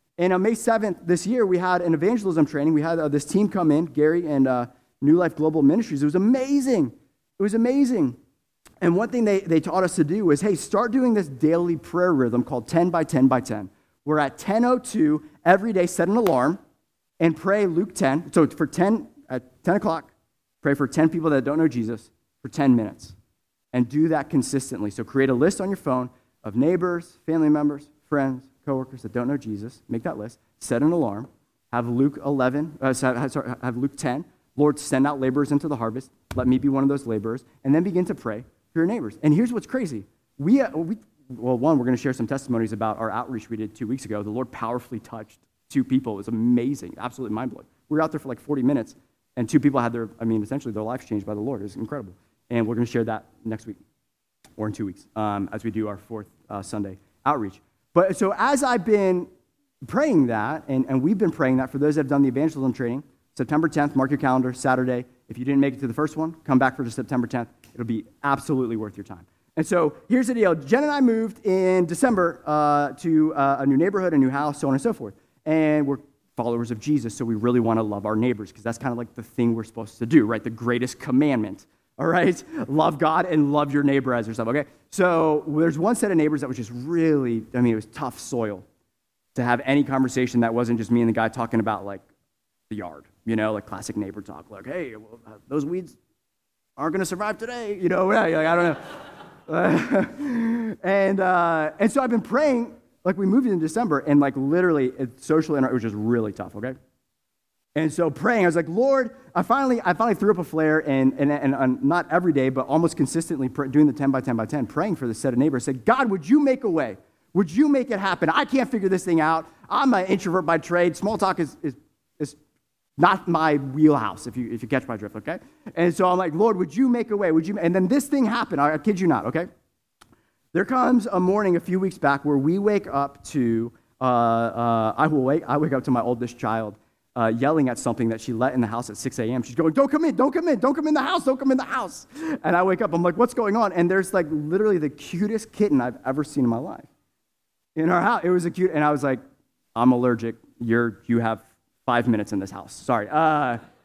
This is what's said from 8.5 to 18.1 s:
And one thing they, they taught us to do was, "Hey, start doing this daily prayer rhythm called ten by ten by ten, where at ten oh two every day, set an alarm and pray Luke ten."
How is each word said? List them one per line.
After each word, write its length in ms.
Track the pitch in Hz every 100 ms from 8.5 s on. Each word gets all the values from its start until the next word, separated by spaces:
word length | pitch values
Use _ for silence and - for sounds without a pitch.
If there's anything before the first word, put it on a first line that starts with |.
| _ - -
And 160 | 170 175
one 140 | 233
thing 140 | 247
they, 160 | 208 196
they 200 | 190 160
taught 240 | 160 180
us 100 | 180 -
to 80 |
do 200 | 151 202
was, 160 | 180 147
"Hey, 140 | 202
start 360 | 180 - 208 233
doing 240 | 254 247
this 140 | 214 156
daily 480 | 127 156 170 175 165
prayer 360 | - 170 180
rhythm 300 | 147 120 120
called 240 | 123 131 110
ten 240 | 170 175
by 140 | 170
ten 240 | 156 139 131
by 120 | 127
ten, 300 | - 104 95 _ _ _
where 140 | 143 151
at 180 | 139 -
ten 280 | - 214
oh 140 | 240 254
two 440 | - 214 156 151 - _
every 280 | 170 190 196
day, 140 | 185 175
set 220 | - 175
an 80 | 226
alarm 420 | 208 131 135 190 _ _ _ _ _ -
and 160 | 165 -
pray 300 | 185 208 196
Luke 280 | 165 208
ten." 360 | - 151